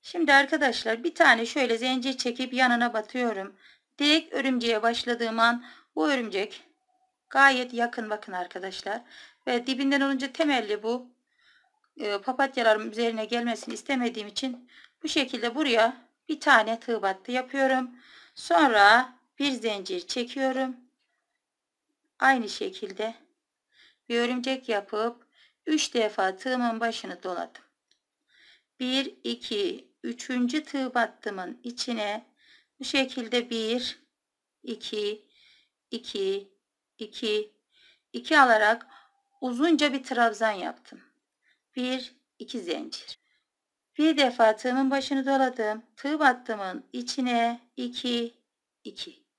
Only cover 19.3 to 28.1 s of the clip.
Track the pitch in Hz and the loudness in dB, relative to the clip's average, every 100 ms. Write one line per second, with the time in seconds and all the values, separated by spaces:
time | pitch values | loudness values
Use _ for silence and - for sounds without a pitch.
19.3 | _ 285 247 220 202 185 - - 254 240 | _ -2 -2 -4 -4 -6 -8 -6 -6 -6
20.3 | 277 262 262 262 247 _ _ _ _ _ | -2 -2 0 -4 -6 _ _ _ _ _
21.3 | _ _ _ _ _ _ _ _ _ 262 | _ _ _ _ _ _ _ _ _ 2
22.3 | 262 214 - 190 185 196 190 214 226 _ | 2 0 -6 -8 -6 -12 -6 -8 -8 _
23.3 | _ _ _ _ _ - _ _ 233 240 | _ _ _ _ _ -20 _ _ 0 0
24.3 | 247 247 262 254 208 202 214 226 240 _ | -2 -2 -4 -2 -4 -2 -2 -2 -4 _
25.3 | _ _ _ - 311 - 240 214 - 190 | _ _ _ -2 -2 0 0 0 0 -2
26.3 | 190 262 254 240 226 233 220 190 175 185 | -2 -4 0 0 0 -4 -4 -10 -10 -8
27.3 | 175 170 - _ _ _ _ _ | -8 -8 -14 _ _ _ _ _